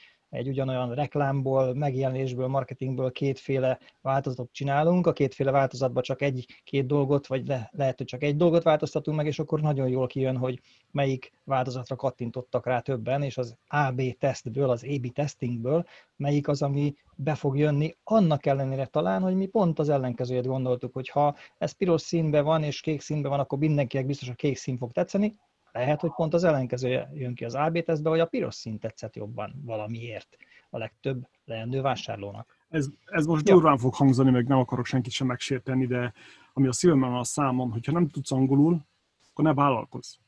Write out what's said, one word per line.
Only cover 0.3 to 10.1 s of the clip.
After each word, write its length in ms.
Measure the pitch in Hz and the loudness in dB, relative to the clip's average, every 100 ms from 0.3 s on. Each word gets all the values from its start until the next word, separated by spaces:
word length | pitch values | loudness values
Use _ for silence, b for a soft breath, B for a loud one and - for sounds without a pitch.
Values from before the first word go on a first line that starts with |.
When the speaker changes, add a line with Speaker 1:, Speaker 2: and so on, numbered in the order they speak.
Speaker 1:
egy 160 | 127 131 | -8 -4
ugyanolyan 460 | 135 131 127 123 | -2 -2 -2 -4
reklámból, 800 | 120 143 147 139 139 135 135 131 | -4 -4 -2 0 0 0 2 0
megjelenésből, 720 | 131 143 131 131 131 131 123 127 | 0 -2 0 -2 -2 -4 -4 -2
marketingből 680 | 135 131 131 131 127 131 | -2 -4 -6 -6 -2 -4
kétféle 680 | - 139 131 - 135 127 127 b b | -2 -4 -4 -4 0 0 -2 b b
változatot 520 | 135 135 135 127 123 | -2 -2 -2 -6 -8
csinálunk, 540 | - 139 139 160 180 170 | -6 0 2 4 4 4
a 60 | |
kétféle 380 | - 135 - 135 | 2 0 0 2
változatban 520 | 139 135 123 131 123 | 4 2 0 -2 0
csak 200 | 123 131 | -2 -2
egy-két 640 | 143 127 - - - 139 127 | -2 -2 -8 -16 -4 -2 2
dolgot, 400 | 147 135 143 - | 2 2 2 0
vagy 200 | 131 123 | -4 -2
le-, 240 | 131 107 | -4 -6
lehet, 240 | - 135 - | -2 -2 -2
hogy 100 | 123 | -6
csak 160 | 127 | -4
egy 140 | 143 147 | 0 4
dolgot 260 | 175 170 | 4 4
változtatunk 540 | 165 151 156 151 151 156 | 4 2 2 -4 -2 -2
meg, 100 | 151 | -2
és 120 | 143 | -4
akkor 220 | 156 151 | -2 0
nagyon 280 | 151 139 131 | 0 0 0
jól 180 | 127 | 0
kijön, 300 | 127 | -2